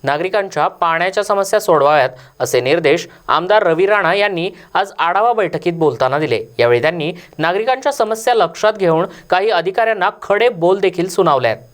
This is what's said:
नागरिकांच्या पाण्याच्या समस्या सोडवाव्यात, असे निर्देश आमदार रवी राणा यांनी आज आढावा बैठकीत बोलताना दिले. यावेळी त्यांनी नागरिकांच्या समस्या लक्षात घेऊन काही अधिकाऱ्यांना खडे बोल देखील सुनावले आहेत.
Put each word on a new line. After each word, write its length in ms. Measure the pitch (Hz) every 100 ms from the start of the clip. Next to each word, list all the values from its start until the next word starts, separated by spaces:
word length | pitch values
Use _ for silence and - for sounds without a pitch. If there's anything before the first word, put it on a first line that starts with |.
नागरिकांच्या 640 | 139 147 185 208 196 151 170
पाण्याच्या 560 | - 170 165 180 190
समस्या 360 | 202 202 196 214
सोडवाव्यात, 500 | 202 156 143 151 127 - - _
असे 220 | 123 127
निर्देश 460 | 123 165 156 165 - - -
आमदार 360 | 147 180 214
रवी 220 | 185 165 196
राणा 280 | 208 170
यांनी 360 | 196 208 180 180 180 -
आज 180 | 170 196 -
आढावा 360 | 165 185 233
बैठकीत 400 | 233 180 170 180
बोलताना 460 | 170 156 127 131 139
दिले. 240 | 156 113 - -
यावेळी 220 | 120 120
त्यांनी 300 | 147 170 156 175 - -
नागरिकांच्या 540 | 160 190 226 254 285
समस्या 440 | 277 220 220 233 226
लक्षात 380 | 170 - 214
घेऊन 320 | 214 180 160 190 - -
काही 200 | 180 208
अधिकाऱ्यांना 600 | 180 165 196 226 214 185 208
खडे 280 | - 202 240
बोल 300 | 190 170 196
देखील 300 | 190 175 180
सुनावले 380 | 190 170 135 120
आहेत. 160 | 107 -